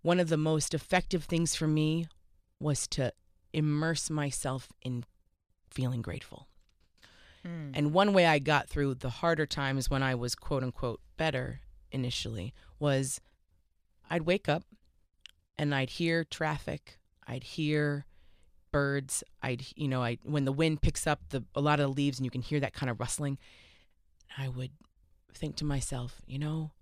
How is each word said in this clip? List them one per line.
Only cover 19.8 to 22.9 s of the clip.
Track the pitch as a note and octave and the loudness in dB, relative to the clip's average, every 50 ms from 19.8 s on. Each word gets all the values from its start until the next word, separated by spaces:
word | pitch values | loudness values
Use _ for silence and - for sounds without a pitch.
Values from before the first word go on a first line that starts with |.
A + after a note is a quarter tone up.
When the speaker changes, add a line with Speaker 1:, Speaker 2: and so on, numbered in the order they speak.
| D3+ | -2
Speaker 1:
know, | C#3 C3 B2+ B2 | 0 0 0 0
I, | A#2 A#2+ - - | 0 -2 -4 -4
when | - D3 D3 C#3 | -2 0 0 2
the | C3+ | 0
wind | C#3 C#3 D#3+ D#3+ D#3 D3 | 2 2 2 2 2 4
picks | - E3+ - - - | 2 2 2 2 0
up | D#3+ D3 - - - | 0 0 0 -2 -6
the, | - C3+ A2+ - - | -6 -6 -6 -4 -2
a | D3 | 0
lot | C#3+ D3+ D3 D3 | 2 4 4 4
of | C#3+ C#3 | 2 2
the | C3+ C#3+ | 2 2
leaves | C#3+ C#3+ C3 B2+ | 0 0 0 0
and | C3 | -4
you | B2 | -4
can | - B2+ | -4 -4
hear | B2 - D#3 D3 | -4 -2 0 0
that | C3+ A2+ - | 0 -2 -4
kind | - C#3+ | -4 -2
of | B2+ | -2